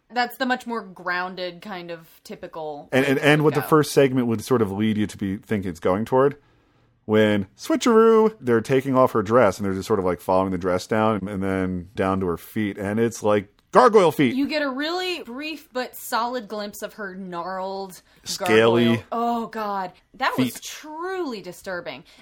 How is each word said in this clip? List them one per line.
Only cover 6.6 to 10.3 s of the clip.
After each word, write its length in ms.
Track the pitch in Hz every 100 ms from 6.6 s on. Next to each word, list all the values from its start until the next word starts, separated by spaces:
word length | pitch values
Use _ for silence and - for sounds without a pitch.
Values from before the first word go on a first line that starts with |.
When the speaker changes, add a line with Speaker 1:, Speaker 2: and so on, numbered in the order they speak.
| _ _ _ _ -
Speaker 2:
when 420 | 107 107 104 95 -
switcheroo, 800 | - 311 254 226 226 220 220 220
they're 220 | 123 117
taking 340 | 107 131 135 131
off 160 | 127
her 100 | 117
dress 340 | 101 120 107 -
and 80 | 98
they're 80 |
just 140 | 95 92
sort 120 | 107
of, 60 | 92
like, 160 | 87
following 300 | -